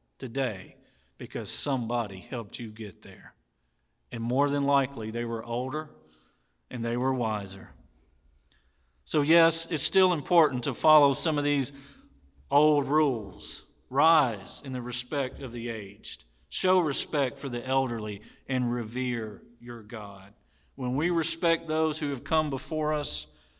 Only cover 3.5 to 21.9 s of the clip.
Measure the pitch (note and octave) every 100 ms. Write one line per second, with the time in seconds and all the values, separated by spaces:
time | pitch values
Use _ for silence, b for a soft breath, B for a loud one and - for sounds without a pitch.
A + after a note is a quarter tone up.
3.5 | _ _ _ _ _ _ A#2+ A#2 B2+ C#3+
4.5 | C#3+ C#3 C#3 C3+ A#2+ A2 A2+ A#2 A2+ A#2
5.5 | A#2 C3 D3 D#3 - b b b b b
6.5 | b - A#2+ A#2 A#2+ C3 C3 A2+ G#2+ G2
7.5 | F#2+ G2 - - _ _ _ _ _ _
8.5 | _ _ _ _ _ - D#3 C#3+ E3+ E3
9.5 | D#3+ - D#3+ - F#3+ F#3 E3 - F3 D3+
10.5 | B2+ C#3 A#2+ D#3 D#3 C#3+ C3+ E3+ D3+ C#3+
11.5 | C#3+ B2 B B B B _ _ _ -
12.5 | C#3+ D3+ D3 C3 D3+ D3+ A#2+ G2 F2 -
13.5 | - - _ - C3 D#3+ E3 C3 G#2 -
14.5 | - C#3 B2+ A#2+ A#2 - D3 C3 - C3
15.5 | A#2+ A#2 A2+ G2 G2+ - - _ _ _
16.5 | - F#3 F#3 D#3+ C3 - D3+ C3 - C3+
17.5 | A#2+ B2 C3+ B2+ A#2 G#2+ G2+ B B -
18.5 | C3 A#2+ A#2+ A2 B2 B2+ A#2+ A2 G2 -
19.5 | - A#2+ A#2 G#2 A2+ G#2 G2 G2 - _
20.5 | _ _ - B2 C3 E3+ E3+ D3+ - E3+
21.5 | E3 D3+ D#3 D#3+